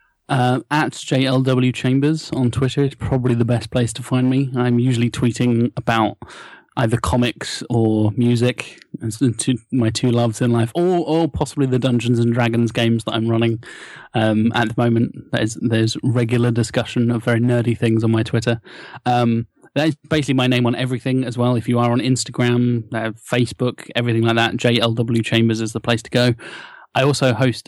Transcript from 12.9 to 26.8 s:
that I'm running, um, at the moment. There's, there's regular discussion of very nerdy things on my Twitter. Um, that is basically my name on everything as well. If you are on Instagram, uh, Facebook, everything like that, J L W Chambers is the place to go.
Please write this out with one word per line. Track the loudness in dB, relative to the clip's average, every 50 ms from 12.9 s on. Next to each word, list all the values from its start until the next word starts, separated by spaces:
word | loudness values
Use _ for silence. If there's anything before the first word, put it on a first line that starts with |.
| 0 0 -2
that | -4 -4
I'm | -2 -2 0
running, | 0 2 2 0 -2 -4 -6 -12 -20 -20 -20 -20 -20 -20 -14 -6 -2
um, | 0 2 2 2 2 2 2 2
at | 0 0 0
the | 0
moment. | 0 0 2 2 2 0 0 -2 -8 -10 -6
There's, | -4 -2 -2 -2 -4 -4
there's | -2 0 0 2 2 0 -2 -2 -2
regular | -2 0 0 0 0 0 0 2 2
discussion | 0 0 -2 -2 -2 -4 -4 -2 -2 -2 0 0
of | 0 0 0
very | 0 0 2
nerdy | 2 2 2 0 0 0 -2 0
things | 0 0 2 2 2
on | 2
my | 2 0 0
Twitter. | 0 -2 -2 0 0 -2 -2 -4 -12 -20 -20 -18 -18 -18 -8 -2
Um, | 0 0 2 2 2 0 0 -2 -6 _ _ -20 -6 -2
that | 0 0 0
is | 0 -4 _ -2
basically | -2 0 0 0 0
my | 2 2 2
name | 2 2 2
on | 0 0
everything | -2 -2 -4 -4 -4 -4 -2 -2 -2 -2
as | -4 -2 -2
well. | 0 0 0
If | 0 0 0
you | 0 2
are | 2 2 0
on | 0
Instagram, | 0 0 0 -2 -2 -4 -4 -2 0 2 2 2 2 0 0 -2 -4 -6 -6
uh, | -6 -6 -6
Facebook, | -8 -10 -8 -2 0 0 0 0 -2 -4 -4 -4 -4 -6 -12 -8 -4
everything | -4 -2 0 0 2 2
like | 2 2
that, | 2 2 0 0 0
J | 2 2 2 2
L | 2 0
W | 0 0 0 0 0 0
Chambers | 0 0 2 2 4 2 2 0
is | -2 -4
the | -6 -4
place | -2 0 -2 -2
to | -2 -2
go. | 0 2 2 2 2 0 -4 -14 -18 -18 -18 -20 -20 -20